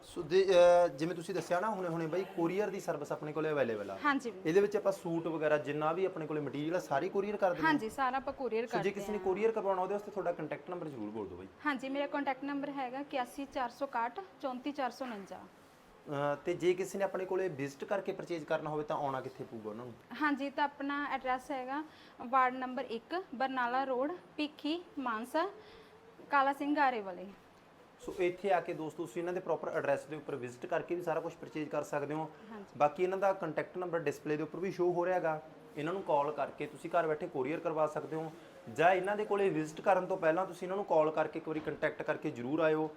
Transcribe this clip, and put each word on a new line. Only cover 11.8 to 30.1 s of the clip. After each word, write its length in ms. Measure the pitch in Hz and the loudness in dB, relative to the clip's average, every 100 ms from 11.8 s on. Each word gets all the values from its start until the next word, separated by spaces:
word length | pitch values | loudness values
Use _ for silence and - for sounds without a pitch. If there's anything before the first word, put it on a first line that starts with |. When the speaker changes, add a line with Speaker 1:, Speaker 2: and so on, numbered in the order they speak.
| 269 | -4
Speaker 2:
ਮੇਰਾ 180 | 277 285 | -4 -2
ਕੰਟੈਕਟ 360 | 285 285 262 | -2 -2 -4
ਨੰਬਰ 260 | 285 285 285 | -4 -4 -4
ਹੈਗਾ 300 | 285 254 262 | -6 -6 -6
ਇਕਿਆਸੀ 460 | 285 277 247 - 277 | -6 -4 -4 -6 -8
ਚਾਰ 240 | 285 247 | -4 -6
ਸੌ 160 | - 269 | -4 -4
ਇਕਾਹਠ, 340 | 240 233 254 381 - | -2 -4 -6 -14 -8
ਚੌਂਤੀ 300 | 269 254 294 | -6 -4 -6
ਚਾਰ 200 | 285 254 | -2 -4
ਸੌ 140 | - 262 | -4 -8
ਉਣੰਜਾ। 320 | 214 196 185 | -8 -10 -14
Speaker 1:
ਅਹ, 1000 | 196 - - - - - - 143 143 143 | -16 -20 -20 -20 -20 -20 -6 0 0 0
ਤੇ 180 | 175 | -2
ਜੇ 200 | 170 165 | 2 2
ਕਿਸੇ 240 | 180 190 202 | 2 -2 -2
ਨੇ 60 | |
ਆਪਣੇ 220 | 196 180 185 | -2 0 -2
ਕੋਲੇ 220 | 185 190 | 0 0
ਵਿਜ਼ਿਟ 360 | 139 139 - | -2 -6 -6
ਕਰਕੇ 280 | - 202 190 | -2 -2 -2
ਪਰਚੇਜ਼ 320 | - 156 175 | -6 -4 -6
ਕਰਨਾ 260 | 147 156 156 | -2 -2 0
ਹੋਵੇ, 140 | 151 | -4
ਤਾਂ 140 | 151 131 | -2 -2
ਆਉਣਾ 240 | 143 131 | -2 -2
ਕਿੱਥੇ 220 | 127 - | -6 -10
ਪਊਗਾ 260 | 127 117 107 | -10 -8 -8
ਉਹਨਾਂ 160 | 107 123 | -8 -10
ਨੂੰ? 80 | 117 - 247 | -14 -14 -2
Speaker 2:
ਹਾਂਜੀ, 280 | 302 285 277 | 0 2 -2
ਤਾਂ 140 | 277 | -2
ਆਪਣਾ 440 | 285 - 285 285 285 | -2 -2 -4 -2 -2
ਐਡਰੈਸ 400 | 262 254 262 - | -2 0 -2 -2
ਹੈਗਾ 320 | 269 254 277 302 - - - | -6 -4 -6 -6 -14 -20 -14
ਵਾਰਡ 320 | 247 262 254 | 2 4 4
ਨੰਬਰ 300 | 262 254 254 | 2 -4 -4
ਇੱਕ, 400 | 262 226 - 339 381 226 | -4 -6 -4 -6 -4 -4
ਬਰਨਾਲਾ 480 | 262 262 240 254 | -2 0 0 0
ਰੋਡ, 280 | 269 247 285 349 - - | 0 0 0 -4 -10 -4
ਭੀਖੀ, 460 | 294 - 294 339 359 - | -4 -4 -4 -4 -4 -6
ਮਾਨਸਾ, 500 | 254 220 254 311 370 - - - - - - - - | -4 -4 -2 0 0 -4 -18 -20 -20 -20 -20 -20 2
ਕਾਲਾ 240 | 285 277 | 4 4
ਸਿੰਘ 260 | 277 285 302 | 2 0 4
ਆਰੇ 220 | 277 247 | 4 2
ਵਾਲੇ। 260 | 196 180 190 196 - - - - - - - | -6 -8 -12 -16 -20 -20 -20 -20 -20 -14 -10
Speaker 1:
ਸੋ 100 | - | 0
ਇੱਥੇ 320 | 175 175 202 | 0 0 2
ਆ 100 | 175 | 2
ਕੇ 120 | 170 | 2
ਦੋਸਤੋ, 320 | 160 156 143 170 | -6 -6 -6 -8
ਤੁਸੀਂ 160 | 175 | -4
ਇਹਨਾਂ 120 | 170 | -4
ਦੇ 60 | 180 | -4
ਪ੍ਰੋਪਰ 300 | 175 156 - | -2 -2 0
ਐਡਰੈਸ 340 | 156 139 139 | -2 0 0
ਦੇ 120 | - | -2